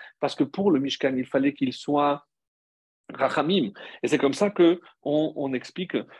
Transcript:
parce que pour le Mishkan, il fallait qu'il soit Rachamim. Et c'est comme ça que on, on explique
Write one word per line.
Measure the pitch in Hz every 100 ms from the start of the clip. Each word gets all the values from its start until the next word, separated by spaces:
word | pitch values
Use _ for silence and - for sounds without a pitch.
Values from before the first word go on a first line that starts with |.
| - _
parce | 139
que | -
pour | 135 - 196
le | 139
Mishkan, | 135 - 139
il | 127 127
fallait | 139 139
qu'il | 139 131
soit | - - 147 143 143 - _ _ _ _ _ _ _ -
Rachamim. | - 131 156 147 196 107 - - -
Et | 120
c'est | 139
comme | 139
ça | 139 202
que | 202 170 180 - _
on, | - 151 156 -
on | 139
explique | 123 - - 185 117 -